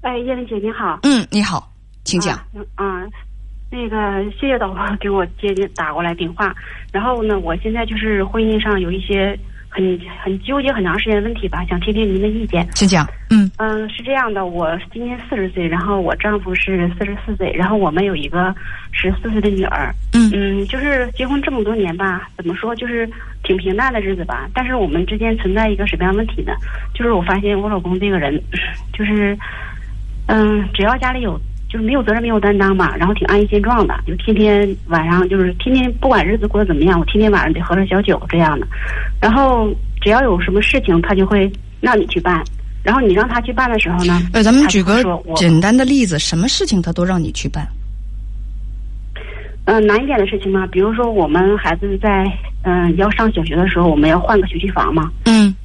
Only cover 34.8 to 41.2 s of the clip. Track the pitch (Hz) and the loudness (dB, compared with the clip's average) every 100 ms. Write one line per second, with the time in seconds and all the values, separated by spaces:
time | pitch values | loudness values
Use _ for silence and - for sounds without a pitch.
34.8 | - 170 160 175 180 190 180 175 254 262 | -2 0 2 2 4 2 2 0 2 2
35.8 | 254 240 269 226 180 220 202 202 202 151 | 2 0 2 4 4 0 2 2 2 4
36.8 | 165 170 165 202 214 185 131 165 170 180 | 4 4 2 4 4 4 2 0 0 0
37.8 | 190 185 196 160 - 131 160 147 - - | 2 2 2 0 0 2 2 2 -4 -6
38.8 | - - - - 208 233 269 247 214 196 | -4 -4 -4 0 2 4 4 4 2 -2
39.8 | - - 202 226 262 233 - 190 220 277 | -4 -2 2 4 4 2 2 2 4 2
40.8 | 196 170 175 190 | 4 2 4 2